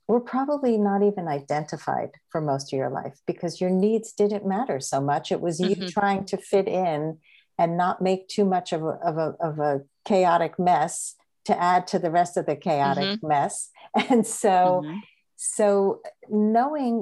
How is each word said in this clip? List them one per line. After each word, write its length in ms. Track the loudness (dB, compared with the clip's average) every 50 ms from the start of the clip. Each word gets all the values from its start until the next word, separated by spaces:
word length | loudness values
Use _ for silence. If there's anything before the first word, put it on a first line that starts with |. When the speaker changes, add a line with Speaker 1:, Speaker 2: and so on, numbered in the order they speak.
| _ 0
Speaker 1:
were 120 | 0 0
probably 560 | 0 0 -4 -2 -2 -2 -2 0 0 0 2
not 260 | 2 2 2 2 2 2
even 260 | 2 2 0 -4 -4
identified 800 | -4 -4 -4 -4 -4 -4 -4 -4 -8 -8 -4 -4 -2 -2 -4 -6 -10 -16 _ _
for 100 | -6 -4
most 320 | -2 0 -2 -2 -4 -4 -4
of 40 |
your 140 | -2 -2 -2
life 300 | -4 -6 -8 -10 -12 _ _
because 340 | -8 -6 -4 -6 -6 -4 -2
your 100 | -2 0
needs 420 | 2 2 2 2 2 0 -2 -4 -2
didn't 340 | 0 2 2 2 0 -2
matter 340 | -2 -2 -2 -2 -2 -4 -4
so 200 | -4 -4 -2 -2
much. 300 | 0 0 0 -2 -2 -2 -4
It 80 | -2
was 200 | -2 -2 -2 0
you 160 | 0 0 0
Speaker 2:
Mm-hmm. 100 | -2 -4
Speaker 1:
trying 380 | -6 -2 0 0 0 0 0 -2
to 100 | -4 -6
fit 300 | -8 -4 0 2 2 2 2
in 500 | 0 0 0 0 0 -2 -4 -6 -8 -10 _ _ _ _ _ _ _
and 200 | 0 0 0 2
not 260 | 0 0 0 0 0 0
make 260 | 0 0 -2 -4 -6
too 160 | -2 0 2
much 280 | 2 2 0 -2 -2 -4
of 100 | -4 -4
a, 160 | -4 -4 -2 -4 -2
of 80 | -2
a, 120 | -2 -2 -4 -4 -4
of 180 | -4 -4 -2 -2
a 200 | 0 0 0 -2 -4 _ _ _ -4
chaotic 540 | 0 2 4 4 4 4 2 2 0 -2 0
mess 560 | 2 4 4 4 2 -2 -4 -8 -10 -12 -14 _ _ _ _ _ -2
to 120 | -2 0 2
add 280 | 2 4 4 2 2
to 120 | 0 -2 -2
the 120 | 0 2
rest 260 | 2 2 2 2 0
of 80 | -4 -2
the 100 | -2 -2
chaotic 520 | -2 -2 0 0 2 2 2 2 0 0 -2
Speaker 2:
Mm-hmm. 200 | -2 -4 -2 0
Speaker 1:
mess. 420 | 0 2 0 0 -4 -8 -12 -12 _ -20 -12 -4 -2
<laughs> 160 | -2 2 2
And 160 | 4 2 2
so, 560 | 0 -2 0 2 4 4 6 4 4 4 2 -2
Speaker 2:
Mm-hmm. 140 | -4 -8 -10 -12 -14 _ _ _ _ _
Speaker 1:
so 640 | -10 -8 -6 0 2 2 4 4 4 2 2 0 -2 -8 -18 -18 _ -8 -2
knowing, 640 | 0 2 2 4 4 2 2 0 -2 -2 -2 0 -2 -2